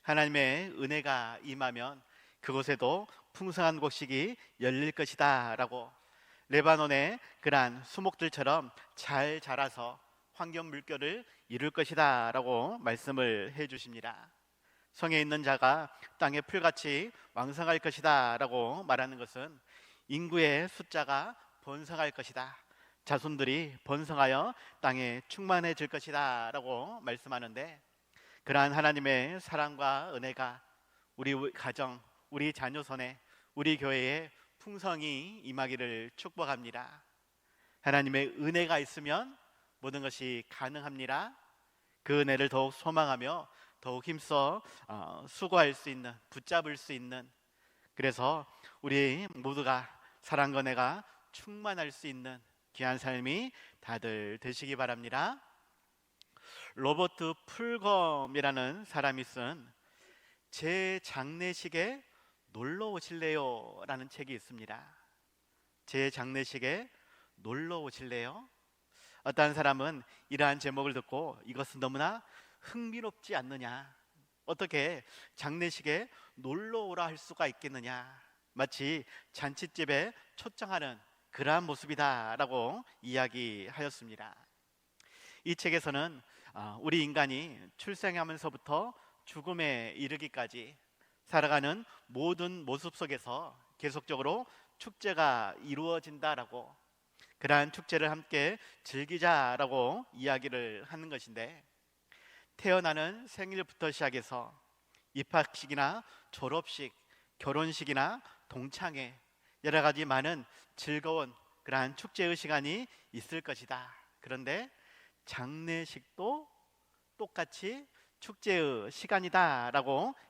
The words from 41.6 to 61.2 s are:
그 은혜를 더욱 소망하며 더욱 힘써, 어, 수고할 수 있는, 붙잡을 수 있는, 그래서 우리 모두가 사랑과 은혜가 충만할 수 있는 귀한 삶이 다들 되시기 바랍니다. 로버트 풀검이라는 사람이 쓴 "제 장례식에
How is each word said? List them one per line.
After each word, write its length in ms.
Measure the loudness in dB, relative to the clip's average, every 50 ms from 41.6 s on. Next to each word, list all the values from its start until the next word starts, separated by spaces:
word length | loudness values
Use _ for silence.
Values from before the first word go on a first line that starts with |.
| _ _ _ _ _ _ _ _
그 180 | -2 2 4 4
은혜를 280 | 6 6 4 4 4 4
더욱 260 | 4 2 2 2 -2
소망하며 760 | -4 -4 0 2 2 4 2 2 -2 -2 -4 -6 -6 -8 -12 -18 -20 -20 -20 _ _
더욱 260 | -8 -6 -6 -6 -6
힘써, 540 | -6 -8 -6 -2 2 4 4 4 4 2 -2 -6 -12 -20 -18 -14 -12
어, 360 | -10 -10 -10 -10 -12 -14 -16 -16
수고할 440 | -8 -8 0 6 8 8 8 8
수 160 | 6 0 -6 -10
있는, 240 | -10 -8 -10 -12 -14 -16 _ _
붙잡을 460 | -16 -14 -2 0 2 2 2 0 -4
수 160 | -8 -8 -10
있는, 380 | -10 -10 -10 -10 -12 -12 -12 -16 _ _ _ _ _ _ _ _ _ _ _ _ _
그래서 500 | 0 2 2 2 4 2 2 2 0 -4 -10 -18 -20 -20 -20 -14 _
우리 460 | -2 2 4 6 6 4 4 0 -4 -8 -8
모두가 540 | -6 -6 -4 -2 0 2 2 2 2 0 -6 -14 -20 -20 -20 -20 _
사랑과 400 | -6 0 2 4 4 4 2 2
은혜가 440 | 0 2 2 2 2 2 0 -2 -8 -14 -20 _ _ _
충만할 600 | -20 -18 -18 -16 -14 -8 -6 -4 -4 -4 -6 -6
수 140 | -8 -10 -10
있는 360 | -10 -10 -10 -10 -12 -14 -14 -18 _ _ _ _ _
귀한 260 | -6 0 0 0 0 0
삶이 540 | 0 -2 -2 0 0 0 0 -2 -2 -6 -10 -16 -20 -20 -20 _
다들 580 | -10 -8 -6 -6 -4 -4 -4 -4 -6 -6 -8 -8
되시기 360 | -8 -8 -8 -6 -6 -6 -2
바랍니다. 640 | -2 -2 -2 -2 -4 -6 -4 -2 -2 0 -2 -4 -6 -14 -20 _ _ _ _ _ _ _ _ _ _ _ _ _ _ _ _ _ -20 -20 -20 -18 -18 -18 -14 -6
로버트 600 | 0 2 4 4 4 2 0 0 -2 -4 -4 -4 -6 _
풀검이라는 1400 | -14 -10 -6 -4 -4 -4 0 2 4 4 6 4 4 2 0 -2 -2 0 2 2 2 2 0 -2 -2 -4 -8 -12
사람이 400 | -6 -2 0 0 2 0 -2 -6
쓴 480 | -8 -8 -6 -6 -6 -8 -10 -14 -20 _ _ _ _ _ _ -20 -20 -20 _ _ _ _ _ _ _
"제 500 | -10 -4 -2 0 0 0 0 0 -2 -4
장례식에 1000 | -6 -6 -6 -6